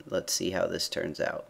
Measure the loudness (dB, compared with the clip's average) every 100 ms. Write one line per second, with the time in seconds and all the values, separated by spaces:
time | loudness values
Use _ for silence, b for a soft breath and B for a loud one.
0 | -2 0 2 0 0 2 2 2 0 0
1 | -2 0 0 -2 -8